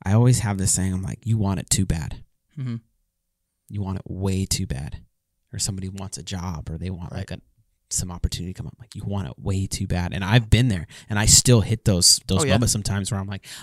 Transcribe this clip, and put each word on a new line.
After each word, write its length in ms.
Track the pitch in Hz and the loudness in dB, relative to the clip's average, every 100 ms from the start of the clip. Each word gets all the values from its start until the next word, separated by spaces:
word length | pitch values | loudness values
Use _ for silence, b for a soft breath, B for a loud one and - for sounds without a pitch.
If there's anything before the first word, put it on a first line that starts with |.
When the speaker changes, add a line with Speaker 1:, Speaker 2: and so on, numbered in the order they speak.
Speaker 1:
I 100 | 95 | 2
always 260 | 107 123 120 | 4 6 4
have 160 | 110 98 | 2 0
this 140 | 95 | 2
saying, 220 | - 95 | 2 0
I'm 80 | 92 | -2
like, 240 | 95 - - | -4 -6 -2
"You 100 | 110 | 0
want 240 | 98 95 | 0 -2
it 80 | - | 0
too 160 | - | 0
bad." 400 | 95 82 76 - - _ _ - | 0 -2 -4 -10 -16 _ _ -10
Speaker 2:
Mm-hmm. 200 | 127 117 - _ _ _ _ _ _ _ _ | -8 -8 -12 _ _ _ _ _ _ _ _
Speaker 1:
You 140 | 104 | -8
want 160 | 95 92 | -6 -6
it 60 | - | -8
way 360 | 92 98 95 95 | -4 -2 0 0
too 200 | - 95 | -2 -4
bad. 380 | 65 73 - - _ _ _ _ | -6 -8 -12 -18 _ _ _ _
Or 60 | 101 | -6
somebody 300 | - 95 92 | -6 -6 -8
wants 280 | 98 98 - | -8 -10 -12
a 60 | |
job 480 | 85 95 87 85 - | -10 -8 -6 -8 -8
or 80 | 80 | -8
they 100 | 87 | -8
want, 220 | 90 87 | -8 -10
Speaker 2:
Right. 60 | - | -10
Speaker 1:
like, 120 | - | -10
a, 80 | - - _ _ _ _ | -12 -14 _ _ _ _
some 200 | - 92 | -6 -4
opportunity 420 | 87 - - 87 | -4 -4 -4 -8
to 40 | 90 | -8
come 100 | 78 | -12
up. 100 | - | -16
Like, 160 | - | -16
"You 80 | 101 | -12
want 240 | 104 101 78 | -6 -6 -6
it 100 | - | -6
way 280 | - 95 95 | -4 -2 -2
too 200 | - 95 | -4 -2
bad." 260 | 90 87 | -2 -2
And 80 | 85 | -4
I've 240 | 92 117 110 | 4 4 6
been 180 | 107 127 | 6 4
there 180 | 92 76 B - | 0 -4 B -6
and 80 | 104 | 0
I 80 | 113 | 6
still 340 | - - 120 | 6 8 6
hit 220 | 95 110 | 6 0
those, 360 | - 92 - - - | 2 4 4 4 2
those 140 | 127 | 0
Speaker 2:
Oh, 20 | 147 | 2
yeah. 60 | |
Speaker 1:
moments 180 | 135 110 | 2 2
sometimes 380 | 107 98 101 95 | 0 -2 -2 -2
where 100 | 98 | -4
I'm 60 | 95 | -6
like, 200 | 98 B B | -10 B B